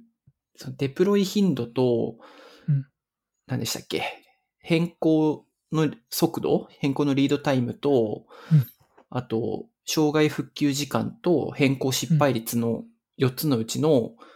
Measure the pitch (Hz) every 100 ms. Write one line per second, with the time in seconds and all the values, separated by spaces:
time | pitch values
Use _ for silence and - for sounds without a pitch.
0 | - _ _ _ _ - 139 131 139 -
1 | 185 202 190 208 196 131 117 - 127 117
2 | 113 - - - - - - 143 135 _
3 | _ _ _ _ - 127 113 - - -
4 | - - _ _ _ _ - 165 170 -
5 | 165 156 156 139 - _ _ 151 156 -
6 | _ - 160 - - 156 - - 147 135
7 | 143 135 139 143 143 135 120 110 143 139
8 | 110 - - - - 156 120 _ _ _
9 | _ 139 123 113 117 95 - _ - -
10 | 151 151 151 147 135 - 147 139 139 117
11 | 110 - - 160 - - 139 135 139 131
12 | 131 160 143 113 113 117 117 113 - _
13 | _ - 127 131 156 127 113 123 147 143
14 | 110 - -